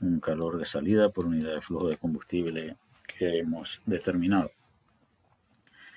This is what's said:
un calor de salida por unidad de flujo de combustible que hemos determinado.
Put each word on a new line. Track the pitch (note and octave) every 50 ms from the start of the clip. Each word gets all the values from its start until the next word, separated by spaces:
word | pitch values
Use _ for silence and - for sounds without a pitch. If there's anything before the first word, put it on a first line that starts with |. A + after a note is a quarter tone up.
un | - F#2 E2+ D#2+
calor | - - D#2+ D#2 E2 E2 E2
de | E2+ D#2
salida | - - D2 C#2+ F2 G#2 G#2+ G#2 G#2
por | G2+ - F2+
unidad | E2+ E2 D#2+ D#2 D#2+ D#2
de | D2+
flujo | - - F2 D#2 - E2+
de | D#2 -
combustible | - E2+ D#2+ D2 - _ - F2+ F2 E2 D#2+ D#2+ D#2+ D#2+ D#2+ - _ _ - - _
que | - - - F#2 F2 E2+ E2+
hemos | E2+ D#2+ D#2+ E2 D#2 - - - -
determinado. | - G2+ E2+ - - F2+ F2+ E2+ F#2 G2+ G2 E2 - - _ _ _ _ _ _ _ _ _ _ _ _ _ _ _ _ _ _ _ _ _ _ - _ - - - -